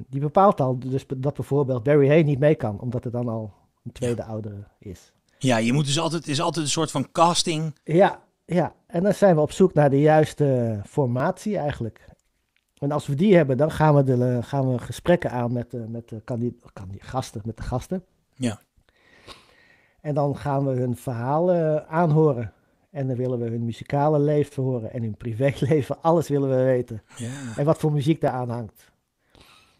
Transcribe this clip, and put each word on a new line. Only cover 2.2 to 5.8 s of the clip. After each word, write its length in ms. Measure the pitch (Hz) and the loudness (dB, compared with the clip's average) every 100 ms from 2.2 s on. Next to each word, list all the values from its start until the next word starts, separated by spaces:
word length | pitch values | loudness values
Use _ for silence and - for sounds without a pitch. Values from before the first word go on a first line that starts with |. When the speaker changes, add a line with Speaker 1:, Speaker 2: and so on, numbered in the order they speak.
Speaker 1:
niet 160 | 147 135 | 4 4
mee 160 | 147 | 2
kan, 260 | 151 110 101 | 2 -2 -4
omdat 240 | 123 120 | -6 -6
er 60 | 123 | -6
dan 180 | 120 120 | -4 -4
al 240 | 113 107 - _ _ | -6 -10 -14 _ _
een 80 | 120 | -18
tweede 300 | - 123 110 | -6 -4 -4
Speaker 2:
Ja. 60 | 107 | -6
Speaker 1:
oudere 380 | 110 107 101 104 _ | -10 -10 -12 -16 _
is. 340 | 104 90 _ _ _ _ | -16 -16 _ _ _ _
Speaker 2:
Ja, 180 | 135 113 | 0 2
je 160 | 113 | 2
moet 120 | 143 | 0